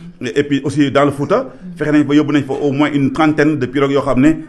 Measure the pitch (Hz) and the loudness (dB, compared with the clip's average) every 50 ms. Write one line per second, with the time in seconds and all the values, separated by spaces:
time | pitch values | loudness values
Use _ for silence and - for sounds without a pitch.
0 | - - - - 127 120 - 143 143 143 139 139 135 151 120 151 143 139 117 139 | -20 -20 -14 -10 -8 -4 -2 -2 0 0 0 -2 -2 -2 0 0 0 2 2 2
1 | 143 139 - 139 143 - 190 254 262 - - - - - - - 151 147 151 151 | 2 2 0 -2 -2 0 0 -2 -2 -4 -10 -16 -16 -14 -10 -6 -2 0 2 2
2 | 139 127 147 151 151 143 147 143 127 135 - - 147 143 131 143 147 143 147 143 | 2 2 2 2 2 2 0 -2 -2 -2 -4 -2 -2 -2 0 0 0 0 0 0
3 | 135 131 - - 156 156 151 151 147 156 156 131 123 123 127 139 139 139 139 135 | 0 0 0 0 0 2 2 2 2 2 0 0 -2 -4 -2 0 0 0 0 0
4 | 131 139 123 123 135 156 - - - | 0 0 2 4 4 4 2 0 -4